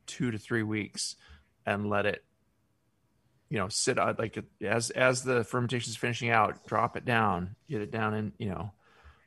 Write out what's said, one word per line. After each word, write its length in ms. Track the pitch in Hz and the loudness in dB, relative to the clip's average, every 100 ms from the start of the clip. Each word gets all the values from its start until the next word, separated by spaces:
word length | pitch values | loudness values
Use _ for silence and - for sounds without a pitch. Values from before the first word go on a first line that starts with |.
| - | -12
two 240 | - 123 | -4 -2
to 80 | 107 | -2
three 240 | - 117 | -2 -2
weeks 540 | 107 107 104 - - - - - _ _ | 0 -2 -4 -6 -8 -10 -18 -20 _ _
and 260 | - 101 104 | -2 0 0
let 160 | 101 101 | 0 0
it, 180 | - - _ _ _ _ _ _ _ _ _ _ _ _ | -2 -8 _ _ _ _ _ _ _ _ _ _ _ _
you 100 | 107 | -2
know, 100 | 95 | -2
sit 300 | - - 120 | 0 2 2
out, 200 | 101 - | 2 2
like, 200 | 110 - - - | -4 -6 -10 -8
as, 280 | 104 113 117 | 0 0 0
as 340 | - 127 123 | 4 4 4
the 180 | 123 123 | 2 0
fermentation 480 | 110 127 120 123 117 | 2 0 0 -2 -4
is 60 | 113 | -4
finishing 340 | 123 113 117 | -4 -2 4
out, 340 | 113 104 - - | 4 4 0 -2
drop 300 | 107 117 - | 0 0 -2
it 80 | |
down, 520 | - 113 107 87 92 110 - | 2 4 4 2 -2 -8 -8
get 120 | 120 | -6
it 100 | 104 | -4
down 240 | 113 110 | -2 -2
in, 180 | 107 107 - | -2 -4 -6
you 100 | 110 | -6
know, 220 | - 101 - _ - - - | -4 -8 -12 _ -20 -20 -20